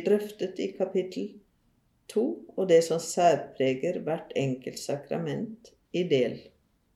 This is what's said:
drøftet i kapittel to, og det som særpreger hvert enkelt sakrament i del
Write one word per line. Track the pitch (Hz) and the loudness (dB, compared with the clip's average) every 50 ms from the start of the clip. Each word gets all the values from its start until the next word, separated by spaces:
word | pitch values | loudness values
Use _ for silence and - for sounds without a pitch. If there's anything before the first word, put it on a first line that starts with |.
| - | 4
drøftet | 202 208 208 - - - - 180 185 - - | 4 2 2 2 -2 -6 -6 -6 -6 -4 -6
i | - 190 - - | -6 -6 -4 -4
kapittel | 190 185 - 190 180 185 - - 196 208 - - - _ _ _ _ _ _ _ _ _ _ _ _ - | -4 -2 0 -2 -2 -2 -6 -8 -8 -8 -10 -14 -20 _ _ _ _ _ _ _ _ _ _ _ _ -4
to, | - 208 233 - - - - - - - | -2 0 0 0 -2 -6 -10 -10 -6 -4
og | 190 180 | 4 6
det | 165 165 165 | 6 6 6
som | - 160 165 | 4 0 -2
særpreger | - - - - 175 170 156 - - - - - 131 131 131 131 - 170 180 - 117 | -2 -4 0 4 6 6 6 4 0 -6 -4 0 0 0 0 0 -2 -4 -4 -4 -4
hvert | 147 160 170 - - - - | -4 -4 -6 -6 -6 -4 -2
enkelt | 135 135 127 127 - 127 - - | -2 0 -2 -4 -6 -10 -10 -8
sakrament | - - - 143 - - 147 - 170 156 139 143 208 - - - - - _ _ _ _ - 170 | -6 -6 -6 -6 -6 -6 -6 -4 -4 -4 -4 -4 -6 -6 -8 -14 -18 -20 _ _ _ _ -4 -2
i | 180 | 2
del | 170 151 131 123 110 - - - - - _ _ _ _ _ _ _ _ | 4 4 4 4 2 0 -6 -12 -18 -20 _ _ _ _ _ _ _ _